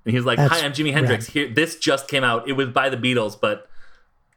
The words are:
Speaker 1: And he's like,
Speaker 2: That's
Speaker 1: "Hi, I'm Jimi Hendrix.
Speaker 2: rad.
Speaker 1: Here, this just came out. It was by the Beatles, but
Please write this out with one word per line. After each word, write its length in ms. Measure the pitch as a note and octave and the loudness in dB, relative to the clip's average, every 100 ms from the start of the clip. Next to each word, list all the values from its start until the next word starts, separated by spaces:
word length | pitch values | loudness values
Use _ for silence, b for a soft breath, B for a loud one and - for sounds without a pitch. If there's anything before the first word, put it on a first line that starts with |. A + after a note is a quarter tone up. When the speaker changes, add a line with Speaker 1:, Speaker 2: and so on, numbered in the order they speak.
Speaker 1:
And 100 | A#2 | -2
he's 100 | B2 B2 | 0 2
like, 100 | A#2+ | 4
Speaker 2:
That's 240 | C#3+ E3 | 4 2
Speaker 1:
"Hi, 40 | D3 | 0
I'm 60 | |
Jimi 180 | C3+ D3+ | -2 0
Hendrix. 360 | C#3+ B2+ A2 A2+ | 2 2 0 -2
Speaker 2:
rad. 40 | |
Speaker 1:
Here, 160 | D3 C#3 | -4 0
this 240 | B2 D#3+ - | 0 0 0
just 300 | - C#3 - | 0 0 0
came 140 | C#3+ | 0
out. 240 | B2+ A#2 B2+ | 2 0 -2
It 60 | |
was 160 | C3+ C3 | -2 0
by 200 | B2+ C3+ | 0 0
the 60 | B2+ | 0
Beatles, 380 | B2+ B2 G#2+ - | 0 0 -2 -2
but 260 | G#2+ - - b b b b b _ | -2 -2 -8 b b b b b _